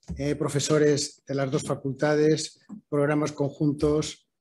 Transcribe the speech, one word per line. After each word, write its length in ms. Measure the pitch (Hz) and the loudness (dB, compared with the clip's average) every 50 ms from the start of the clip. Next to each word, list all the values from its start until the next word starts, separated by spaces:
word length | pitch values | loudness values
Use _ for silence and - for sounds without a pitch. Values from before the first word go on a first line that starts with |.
| _ - - | _ -12 -8
eh, 180 | 131 139 147 143 | -4 -4 -2 -2
profesores 880 | 147 151 139 143 143 - - 156 151 151 147 147 139 - - - _ _ | -2 -2 -2 -2 -2 0 2 2 4 4 4 4 2 0 -4 -8 _ _
de 80 | - 135 | -6 -4
las 160 | 139 139 131 | -2 -2 -2
dos 140 | 143 147 - | -2 -2 -2
facultades, 960 | - 143 - - 139 123 - 151 151 151 151 151 156 156 147 - - - _ _ - - - - _ | -4 -4 -4 -4 -6 -4 0 0 2 4 4 4 4 4 2 0 -6 -12 _ _ -18 -18 -18 -10 _
programas 440 | 147 147 143 147 151 147 147 143 - | -2 0 2 2 2 0 0 -2 -2
conjuntos, 960 | - 143 139 - - 156 147 143 147 156 151 147 156 151 - - - _ _ _ _ | -2 -4 -4 -2 0 0 0 0 2 0 2 2 0 0 -4 -8 -12 _ _ _ _